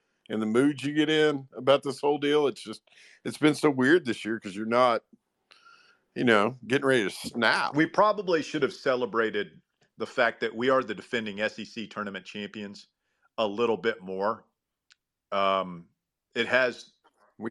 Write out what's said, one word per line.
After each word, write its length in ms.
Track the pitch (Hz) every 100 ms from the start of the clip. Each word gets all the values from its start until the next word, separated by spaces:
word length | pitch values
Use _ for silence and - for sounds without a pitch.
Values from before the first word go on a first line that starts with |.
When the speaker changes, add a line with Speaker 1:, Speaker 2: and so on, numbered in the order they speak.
| _ _ -
Speaker 1:
and 100 | 110
the 60 | 107
mood 360 | 117 143 139
you 120 | 135
get 160 | 151 151
in 360 | 156 151 143 131 -
about 260 | 131 139
this 180 | 143 127
whole 180 | 147 147
deal. 280 | 143 151 139
It's 160 | 104
just, 200 | 104 107 _ _ - _
it's 140 | - -
been 160 | 151
so 140 | 139 151
weird 380 | 131 127 180 127
this 180 | 104
year 140 | 107 113
'cause 160 | 104
you're 100 | 95 110
not, 360 | 120 127 110 _ _ _ _ _ - - - _ _ _
you 100 | 120
know, 320 | 127 104 107 131 107
getting 200 | 139 135
ready 180 | 127
to 60 | 92
snap. 640 | - 113 120 113 135 -
Speaker 2:
We 120 | 143 160
probably 560 | - 208 202 185 165
should 200 | 135 151
have 100 | 123
celebrated 880 | - 139 127 120 113 110 104 95 - _ _ _ -
the 80 | 110
fact 340 | - 117 -
that 140 | 113
we 160 | 113 127
are 120 | 131
the 120 | 110
defending 460 | 95 - 120 107 101
S 180 | 107 -
E 60 |
C 220 | 101 117 101
tournament 380 | 107 104 95
champions 640 | 92 107 101 107 101 101 - _ _ _ _ -
a 80 | 107
little 300 | 104 117 104
bit 260 | 110 -
more. 420 | 92 95 104 110 _ _ _ _ _ _ _ _ -
Um, 540 | 101 98 95 92 87 85 _ _ _ _
it 120 | 120 113
has, 460 | 123 127 107 - _ _ _ _ -
Speaker 1:
We 120 | 113